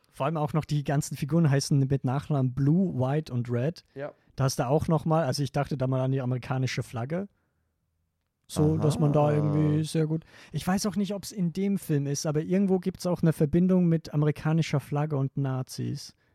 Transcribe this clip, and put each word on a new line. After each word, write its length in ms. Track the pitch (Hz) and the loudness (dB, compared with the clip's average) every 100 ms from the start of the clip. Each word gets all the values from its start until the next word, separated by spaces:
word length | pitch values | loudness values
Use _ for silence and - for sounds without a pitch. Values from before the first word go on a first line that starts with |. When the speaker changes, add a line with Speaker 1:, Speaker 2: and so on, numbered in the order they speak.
| _ | _
Speaker 1:
Vor 120 | - 135 | -6 -4
allem 120 | 160 | -2
auch 160 | 147 | -2
noch 120 | 160 - | -2 -2
die 180 | 147 | -2
ganzen 320 | 139 143 - 139 | 0 -2 -2 -6
Figuren 340 | 139 165 160 | -2 2 4
heißen 280 | 139 - 143 | 2 2 2
mit 240 | 135 139 | 4 0
Nachnamen 500 | 123 135 - 143 127 | 0 -4 -2 0 0
Blue, 400 | 127 139 170 185 131 | 0 2 4 2 0
White 320 | 127 147 156 | -2 -2 -2
und 160 | 123 120 | -4 -2
Red. 340 | 120 139 - - 135 | -2 -2 -4 -12 -12
Speaker 2:
Ja. 180 | 143 - _ - | -12 -12 _ -2
Speaker 1:
Da 80 | 131 | -2
hast 140 | - | 0
du 80 | 123 | 0
auch 200 | 151 160 | 0 2
nochmal, 360 | 160 165 160 139 | 0 2 0 2
also 160 | 131 | -2
ich 80 | 139 | -2
dachte 260 | 143 139 131 | -2 -4 -2
da 100 | 131 | -2
mal 140 | 131 | 0
an 100 | 131 | 0
die 100 | 135 | -2
amerikanische 640 | 123 127 - 131 131 - | -2 -4 -4 -2 -2 -4
Flagge. 440 | - 120 127 170 202 _ _ _ _ _ _ _ _ _ _ _ - | -6 -8 -6 -6 -8 _ _ _ _ _ _ _ _ _ _ _ -8
So, 300 | - 151 156 | 0 2 2
dass 220 | 151 - | 2 2
man 140 | 147 | 2
da 140 | 147 147 | 4 4
Speaker 2:
Aha. 60 | |
Speaker 1:
irgendwie 500 | 151 151 151 151 151 156 | 2 2 2 2 2 0
sehr 220 | 160 156 | 0 0
gut, 180 | 160 - - - | -2 -6 -18 -12
ich 160 | 147 - | -6 -2
weiß 180 | 190 214 | -2 -2
auch 120 | 175 | -2
nicht, 160 | 190 | -4
ob's 180 | 202 - | -6 -8
in 220 | 214 170 | -4 -4
dem 240 | 156 196 196 | -2 -2 -2
Film 280 | - 147 139 | 0 -2 0
ist, 200 | 143 160 | -2 -2
aber 160 | 151 | -2
irgendwo 380 | 165 185 196 185 | 0 0 2 2
gibt's 260 | 180 - 180 | 0 -4 -2
auch 160 | 175 | 2
eine 100 | 170 | 2
Verbindung 560 | - 156 170 185 185 175 | 2 2 4 4 6 4
mit 260 | 165 - | 2 0
amerikanischer 680 | 147 151 147 156 160 151 143 | 0 0 0 0 0 2 -2
Flagge 340 | - 143 151 139 | -2 -2 -2 -2
und 220 | 135 - | -2 -2
Nazis. 760 | 135 131 131 - 120 135 - - _ | -4 -4 -6 -6 -6 -6 -10 -20 _